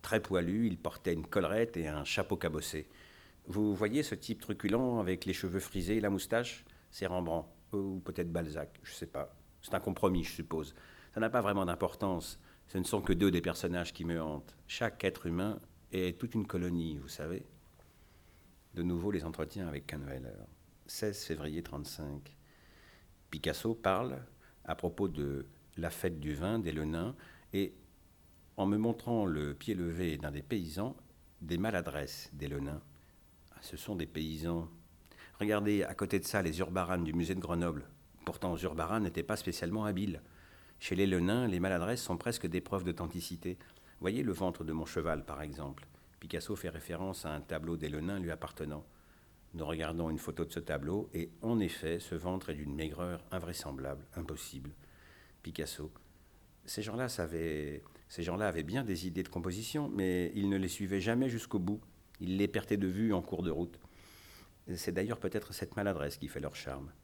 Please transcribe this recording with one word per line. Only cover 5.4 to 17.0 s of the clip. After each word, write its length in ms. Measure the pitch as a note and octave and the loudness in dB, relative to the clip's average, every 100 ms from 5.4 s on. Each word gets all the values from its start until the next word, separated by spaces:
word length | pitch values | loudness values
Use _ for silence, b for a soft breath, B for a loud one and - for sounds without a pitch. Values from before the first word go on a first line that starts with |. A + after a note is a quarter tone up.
| F#2+ F#2 | 0 0
frisés 360 | - - F2 A2 | 0 -2 2 4
et 40 | |
la 100 | G2+ | 4
moustache ? 540 | F#2+ - A2+ A#2+ - - B B | 2 2 0 0 -8 -16 B B
C'est 160 | - F#2+ | -4 0
Rembrandt, 420 | F2+ F2 E2 - - - | 0 2 0 -2 -14 -4
ou 280 | G2+ G2 F#2+ | -2 0 -2
peut-être 320 | F2+ F2+ F2 | -4 -2 0
Balzac, 460 | E2+ E2 D2+ D2 - | 0 0 -4 -6 -10
je 100 | - | -16
sais 140 | - E2 | -10 -6
pas. 280 | - D2 - - - | -4 -6 -8 -20 -18
C'est 120 | - | -2
un 60 | F#2 | 0
compromis, 440 | G2+ F2+ G2 F2+ | 2 4 6 6
je 80 | E2 | 2
suppose. 420 | - D#2 D#2+ D2 B B B B | -4 -4 -2 -4 B B B B
Ça 60 | - | 0
n'a 100 | A2 | 4
pas 100 | A#2+ | 4
vraiment 240 | G2+ G2+ | 4 4
d'importance. 760 | F2+ F2 F#2 - G2 F2 - - B B - | 2 2 0 2 0 0 -2 -12 B B -4
Ce 100 | F#2+ | -2
ne 60 | |
sont 160 | F2 G#2 | 2 2
que 120 | F#2 | 4
deux 180 | F2 G2 | 6 8
des 100 | F2 | 6
personnages 520 | E2+ E2 F2 F2 E2+ | 2 0 0 0 -2
qui 120 | - | -2
me 160 | E2+ E2 | -2 0
hantent. 360 | D#2+ D2+ - - - | 0 -4 -8 -20 -10
Chaque 360 | - A2+ - | -2 -2 2
être 220 | F#2+ - F2 | 0 0 -2
humain 340 | E2+ G2+ - - - - | 0 0 -2 -10 -20 -4
est 260 | F#2 F2+ E2+ | 0 0 0
toute 160 | A#2+ | -2
une 120 | A2+ G2 | -2 0
colonie, 520 | F2+ F2 F2 E2 | 0 0 0 0
vous 100 | D2 | -4